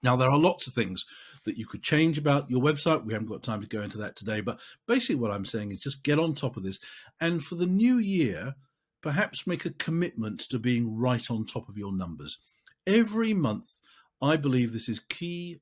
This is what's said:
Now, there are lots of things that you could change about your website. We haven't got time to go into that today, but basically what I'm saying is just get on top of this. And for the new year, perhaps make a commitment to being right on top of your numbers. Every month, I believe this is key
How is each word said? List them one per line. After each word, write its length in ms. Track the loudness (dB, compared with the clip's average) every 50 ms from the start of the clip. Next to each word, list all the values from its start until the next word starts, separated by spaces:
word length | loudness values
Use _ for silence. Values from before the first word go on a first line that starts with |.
Now, 140 | 6 4 4
there 140 | 6 6 6
are 80 | 6 6
lots 280 | 6 4 4 2 -6 -6
of 60 | -2
things 300 | -2 -2 -2 -2 -8 -8 -10 -12 -20 -20 -20 -20 -10 _
that 140 | -6 -6 -6
you 80 | -8
could 180 | -10 -10 -8 -2
change 340 | 0 4 4 4 4 2 2
about 320 | 2 2 2 2 2 0
your 120 | 0 2
website. 420 | 4 2 2 2 2 2 2 0 0
We 100 | -4 -4
haven't 160 | -4 -4 -6
got 140 | -8 -8 -6
time 180 | -4 -4 -4
to 60 | -6 -6
go 140 | -6 -6
into 160 | -6 -6 -6 -8
that 180 | -8 -8 -10
today, 260 | -8 -6 -4 -4 -2
but 180 | -2 -4 -6 -8 -12 -20 -20 _ _ 0
basically 280 | 2 2 2 2 0
what 160 | 0 0 0
I'm 140 | -2 -2 -4
saying 260 | -4 -4 -4 -4 -6
is 80 | -8 -6
just 240 | -6 -6 -8 -4 _
get 160 | 2 2 4
on 140 | 2 0 -2
top 220 | -2 -4 -4 -4
of 80 | -4 -6
this. 160 | -6 -6 -8 -12 -18 -20 -20 -20 -20 _ _
And 240 | -2 0 0 0 -2
for 120 | -4 -2
the 100 | -2 0
new 320 | 2 4 4 6 6 6 4
year, 580 | 4 2 2 2 2 2 0 -2 -6 -8 -8 -10 _ _ _ _ _ _ _ _
perhaps 460 | -4 -2 0 0 0 0 -2 -6 -4 -4
make 180 | -4 -2 -4
a 60 | -6
commitment 680 | -6 _ -4 -2 0 0 0 0 -2 -4 -4 -4 -4 -6 -8 -4
to 100 | -4 -2
being 380 | 0 2 2 2 2 0 -2 0
right 320 | 2 2 2 0 0 -2
on 160 | -4 -4 -4
top 240 | -4 -6 -8 -8 -8
of 80 | -12 -10
your 160 | -6 -4 -4
numbers. 440 | -4 -4 -4 -6 -10 -10 -10 -10 -12 _ -20 _ _ _ -20 _ _ _ 4
Every 460 | 4 4 4 4 2 0 0 2 2
month, 460 | 2 2 2 0 0 -4 -10 -18 -18 _ _ -20 _ _ _ _ _
I 160 | 2 2 2 2
believe 340 | 2 2 4 4 2 2
this 180 | 0 -4 -4 -4
is 100 | -4 -6
key 600 | -4 _ -8 -6 -6 -6 -6 -6 -8 -8 -10 -12